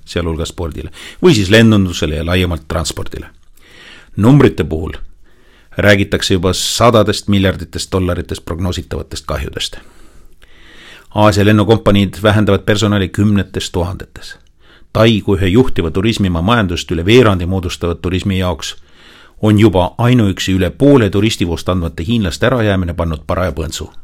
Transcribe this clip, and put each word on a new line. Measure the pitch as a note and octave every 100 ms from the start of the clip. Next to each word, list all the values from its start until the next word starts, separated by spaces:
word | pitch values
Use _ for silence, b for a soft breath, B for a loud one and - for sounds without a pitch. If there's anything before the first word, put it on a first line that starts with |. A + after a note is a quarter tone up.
| -
sealhulgas | F2 E2+ D#2 E2 -
spordile, | E2+ - - B B B
või | F3+ A#2
siis | F#2
lennundusele | A2 A2+ G#2 F2+ E2+ D#2+ D2+
ja | E2
laiemalt | F#2 F2 D#2 D2
transpordile. | E2+ D2+ - - - - - - - B B B B B -
Numbrite | A2+ C#3+ B2 -
puhul | D#2 D#2 - - - - b b b b b -
räägitakse | G2+ G2 G2 - -
juba | F#2+ F#2 F2
sadadest | - - A#2 A2+ G#2 - -
miljarditest | G2+ F#2+ F2 E2+ E2+ -
dollaritest | F#2+ F2+ F2 F2 D#2 -
prognoositavatest | D#2+ F#2 F2 - - - - -
kahjudest. | C#2 C#2 - - - b b b b b B B B B B B B B G#2
Aasia | G#2+ G2+ G2+
lennukompaniid | G#2+ G#2 G#2+ G#2+ G2+ F#2+ -
vähendavad | G#2 G#2+ G2+ G2
personali | - G2+ G#2 G2+ F2+
kümnetes | - G#2 G2+ F#2 F#2+ -
tuhandetes. | F#2 E2+ F#2+ - - - - _ _ b b b
Tai | G#2+ A2+ G#2
kui | G#2 F#2
ühe | F#2+
juhtiva | A2 B2+ - E2
turismimaa | F#2 A2+ - F#2+ E2
majandust | F#2 A#2+ F#2 E2 -
üle | E2 F2
veerandi | B2 A2 F#2 F2+
moodustavad | F#2+ F2+ - F2 E2+
turismi | F2 F2+ G2+ F#2
jaoks | F2+ E2 - - b b b b b b
on | G#2+ G#2+
juba | A2 F2+ F2+ -
ainuüksi | A#2+ B2+ G2+ - -
üle | F#2 F2
poole | - C#3 C3+ G2+
turistivoost | G2 A2 - F2 E2 -
andvate | F#2 D#2+ D2+ E2
hiinlaste | A#2 F#2 - A2+
ärajäämine | B2+ G#2+ F#2+ F2
pannud | E2+ E2+ D#2 -
paraja | F2 F2+
põntsu, | E2 D#2+ - - -